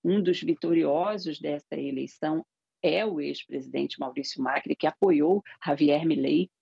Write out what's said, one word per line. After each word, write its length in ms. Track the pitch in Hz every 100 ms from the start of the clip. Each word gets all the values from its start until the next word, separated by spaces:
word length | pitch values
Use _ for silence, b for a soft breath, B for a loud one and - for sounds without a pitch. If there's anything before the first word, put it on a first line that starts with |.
um 160 | 170 208
dos 220 | 180 175
vitoriosos 960 | 165 160 170 165 151 160 196 208 175 147
dessa 340 | 151 147 -
eleição 720 | 151 139 135 139 - 156 160 - _ _ -
é 240 | 170 180 214
o 120 | 160
ex-presidente 800 | 143 139 - 139 131 135 143 -
Maurício 440 | 135 139 135 -
Macri, 340 | 131 139 - 147
que 100 | 156
apoiou 560 | - 196 151 156 202 B B
Javier 400 | 160 143 147 147
Milei. 460 | 165 139 135 151 185 _